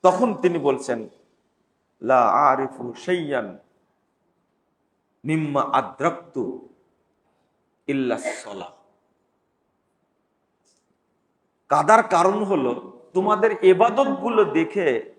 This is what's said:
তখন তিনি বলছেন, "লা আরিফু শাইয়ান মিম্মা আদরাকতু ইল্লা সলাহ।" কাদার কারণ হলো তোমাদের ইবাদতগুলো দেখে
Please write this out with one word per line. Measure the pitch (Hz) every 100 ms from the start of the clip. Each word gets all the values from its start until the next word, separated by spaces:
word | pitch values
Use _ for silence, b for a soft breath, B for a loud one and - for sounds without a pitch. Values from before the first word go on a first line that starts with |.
তখন | 185 185 247
তিনি | 190 180 170
বলছেন, | 143 131 - 117 107 _ _ _ _ _ _ _ _ _
"লা | 113 131 113
আরিফু | 104 147 135 135 - 120 113
শাইয়ান | - 180 151 131 98 90 _ _ _ _ _ _ _ _ _ _ _ _ _ _ _ _
মিম্মা | 151 160 151 139 -
আদরাকতু | 131 131 - 156 170 - 135 98 - - _ _ _ _ _ _ _ _ _ _ _ -
ইল্লা | 139 127 110
সলাহ।" | - - 110 98 87 _ _ _ _ _ _ _ _ _ _ _ _ _ _ _ _ _ _ _ _ _ _ _ _ _ _ _ _ _ _
কাদার | 147 151 226
কারণ | 226 180 185 208
হলো | 202 185 127 120 - - -
তোমাদের | 185 202 208 220 214
ইবাদতগুলো | 185 185 233 226 277 269 233 220
দেখে | 202 156 165 202 165 117 -